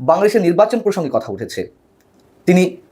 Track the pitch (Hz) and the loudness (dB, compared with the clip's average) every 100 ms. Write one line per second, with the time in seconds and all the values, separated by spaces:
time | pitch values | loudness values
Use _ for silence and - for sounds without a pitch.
0 | 127 170 208 220 175 175 214 233 208 190 | 0 2 2 2 2 2 2 0 -2 -4
1 | 156 113 - 98 104 - 87 _ _ _ | -2 -4 -6 -8 -10 -10 -12 _ _ _
2 | _ _ _ _ - 180 185 - _ | _ _ _ _ 2 2 2 -2 _